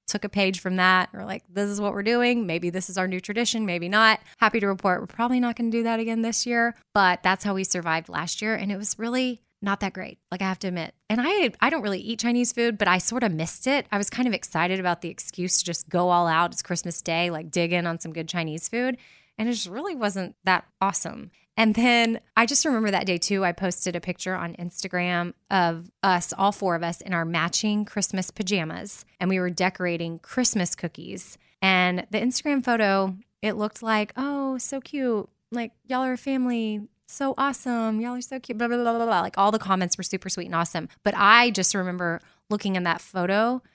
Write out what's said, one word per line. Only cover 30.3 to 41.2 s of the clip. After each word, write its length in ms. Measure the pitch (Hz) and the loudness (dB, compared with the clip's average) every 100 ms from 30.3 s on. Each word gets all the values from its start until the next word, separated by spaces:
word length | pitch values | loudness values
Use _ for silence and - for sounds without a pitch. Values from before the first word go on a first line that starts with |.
| - 247 208 175 | 0 2 2 0
cookies. 640 | - 170 - - - - - _ _ | -2 -8 -8 -10 -6 -6 -8 _ _
And 460 | 190 185 180 180 - | 2 4 4 0 -2
the 80 | 208 | -2
Instagram 460 | 240 - 302 285 | 0 0 0 0
photo, 500 | 247 233 208 196 190 190 - _ | 2 2 4 2 0 -4 -12 _
it 120 | 214 208 | -4 -2
looked 240 | 208 - | -4 -4
like, 320 | 226 214 208 - | -2 0 0 -4
"Oh, 400 | 277 285 269 262 | -4 -2 -2 -4
so 240 | - 269 | -4 -6
cute. 480 | - 294 254 214 - _ _ | -6 -4 0 0 -4 _ _
Like, 200 | 233 226 - - | -6 -6 -10 -4
y'all 160 | 254 | -2
are 100 | 262 | -2
a 40 | 247 | -2
family. 640 | 277 269 247 233 220 214 208 _ - | -2 0 0 0 -2 -4 -8 _ -14
So 260 | - 277 - | -4 -2 0
awesome. 640 | 277 262 254 233 220 220 | 0 0 -2 0 0 0
Y'all 140 | 240 | -2
are 60 | 247 | -6
so 160 | 247 262 | -8 -10
cute." 160 | - 220 | -8 -4
Blah, 120 | 240 | 0
blah, 80 | 240 | 0
blah, 160 | 233 233 | 0 0
blah, 80 | 226 | 2
blah. 140 | 190 | 2
Like, 160 | 185 - | 2 2
all 140 | 202 | 4
the 80 | 220 | 2
comments 400 | 196 190 175 - | 2 0 0 -2
were 60 | |
super 240 | 185 190 190 | -4 -6 -6
sweet 180 | - 185 | -6 -2
and 80 | |
awesome. 340 | 170 170 170 156 _ | -2 -2 -4 -8 _
But 120 | 208 | -2
I 340 | 202 | 4